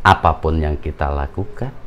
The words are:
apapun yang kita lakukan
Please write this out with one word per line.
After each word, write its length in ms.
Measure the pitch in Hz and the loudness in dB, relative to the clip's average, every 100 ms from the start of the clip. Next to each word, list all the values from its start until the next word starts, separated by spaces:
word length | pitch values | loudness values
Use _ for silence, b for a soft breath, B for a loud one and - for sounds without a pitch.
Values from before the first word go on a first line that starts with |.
apapun 580 | 95 95 85 80 80 80 | 4 6 4 2 0 0
yang 160 | 76 76 | 0 -2
kita 260 | 80 - 71 | -4 -4 -2
lakukan 640 | 71 71 - 98 - 127 - | -2 -4 -4 -6 -6 -8 -8